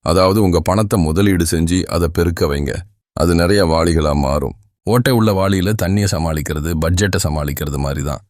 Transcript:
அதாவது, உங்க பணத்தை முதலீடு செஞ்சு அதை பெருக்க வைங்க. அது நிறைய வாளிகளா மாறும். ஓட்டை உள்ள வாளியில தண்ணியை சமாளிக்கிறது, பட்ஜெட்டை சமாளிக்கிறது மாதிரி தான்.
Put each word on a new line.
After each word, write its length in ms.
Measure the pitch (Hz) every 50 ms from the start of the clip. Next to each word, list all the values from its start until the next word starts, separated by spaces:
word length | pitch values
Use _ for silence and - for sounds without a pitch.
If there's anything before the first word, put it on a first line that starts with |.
அதாவது, 420 | _ - 85 92 92 92 98 110
உங்க 180 | 104 92 85 85
பணத்தை 400 | 78 - 90 104 107 101 - 101
முதலீடு 460 | 82 78 78 87 101 101 95 87 85 82
செஞ்சு 340 | - 82 82 82 90 92 -
அதை 240 | - - 85 87 78
பெருக்க 380 | 82 - 85 87 85 - 98
வைங்க. 280 | 78 71 71 71 69 - 87 87 - _ _ _ _
அது 220 | _ - 78 87 87
நிறைய 320 | 85 87 87 104 101 87
வாளிகளா 480 | 82 80 82 82 87 82 82 76 76 73
மாறும். 400 | 71 69 67 69 73 69 55 - - _ _ _ _
ஓட்டை 300 | _ - 110 123 120 139
உள்ள 200 | 131 117 110 107
வாளியில 400 | 101 95 95 98 98 95 90 98 110 104
தண்ணியை 260 | 92 87 98 104 101 95
சமாளிக்கிறது, 600 | - 82 80 82 80 76 76 - 78 76 73 82 85 78
பட்ஜெட்டை 400 | 80 82 90 87 104 98 - 90
சமாளிக்கிறது 540 | - 82 76 76 73 73 69 69 78 71 69
மாதிரி 260 | 69 69 69 69 69
தான். 180 | 69 73 71 - -